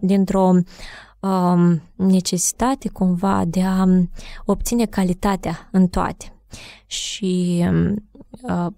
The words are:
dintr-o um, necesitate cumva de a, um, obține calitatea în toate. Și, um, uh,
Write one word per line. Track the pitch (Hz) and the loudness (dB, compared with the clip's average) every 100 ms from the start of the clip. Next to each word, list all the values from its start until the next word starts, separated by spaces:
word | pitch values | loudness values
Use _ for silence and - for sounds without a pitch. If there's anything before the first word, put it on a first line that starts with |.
dintr-o | 185 196 190 190 185 180 180 - - - - - | 0 2 2 2 4 4 2 -6 -18 -18 -20 -8
um, | 196 190 180 175 175 165 - - | -4 0 2 4 4 2 -4 -2
necesitate | 190 185 180 180 - - 240 269 214 | 2 2 2 -2 -4 -2 -2 -2 -6
cumva | - 185 175 196 196 175 | -2 0 0 0 0 0
de | 185 | 0
a, | 185 190 | 0 2
um, | 190 185 175 - - - - | 4 4 2 -4 -16 -12 -4
obține | 196 - 240 220 | -2 0 -2 0
calitatea | 208 185 175 202 190 - 165 - | 0 -2 0 -2 -2 -4 -10 -4
în | 190 180 | 2 2
toate. | 185 180 - - - _ - - - - | 2 -4 -6 -16 -20 _ -20 -20 -20 -14
Și, | - - - 190 180 180 175 175 | -10 -10 -6 -4 -2 0 0 2
um, | 165 175 208 - - - - | 2 0 -2 -8 -20 -20 -16
uh, | 254 175 175 | -6 -4 -4